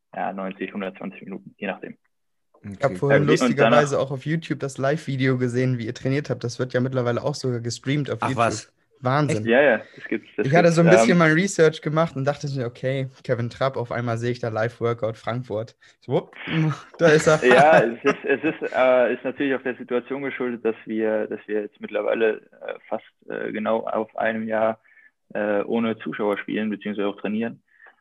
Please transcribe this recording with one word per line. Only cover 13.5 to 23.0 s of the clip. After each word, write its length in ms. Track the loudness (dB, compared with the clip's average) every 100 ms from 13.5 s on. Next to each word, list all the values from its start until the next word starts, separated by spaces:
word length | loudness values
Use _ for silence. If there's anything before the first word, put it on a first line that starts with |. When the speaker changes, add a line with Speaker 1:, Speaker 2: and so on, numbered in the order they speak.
Speaker 3:
Trapp, 260 | -2 -2 -2
auf 160 | -6
einmal 260 | -4 -4 -2
sehe 140 | -4
ich 80 | -4
da 80 | -4
Live-Workout 680 | -2 -4 -2 -4 -2 -6 -6
Frankfurt. 600 | -6 -6 -6 -8 -8 _ _ _
Schwupp, 300 | -4 -4 -4 -12 -6
<laughs> 520 | -2 -2 -4 -10 2
da 100 | 4
ist 180 | 4 4
er. 180 | 4 6
Speaker 1:
Ja, 340 | 6 8 6
es 220 | 4 0
ist, 200 | -2 0
es 200 | 0 -2
ist, 280 | -2 -4 -4
äh, 400 | 2 4 4 4
ist 100 | 0
natürlich 300 | -6 -4 -2
auch 80 | -2
der 140 | -4 -8
Situation 460 | -4 -6 -4 -8
geschuldet, 420 | -8 -6 -6 -4
dass 120 | -4 -4 -4
wir, 400 | -2 0 -2 -4
dass 140 | -8 -6
wir 160 | -6
jetzt 180 | -6 _
mittlerweile, 580 | -8 -4 0 2 2 0 _ _ -12
äh, 80 | -12 -8
fast, 160 | -10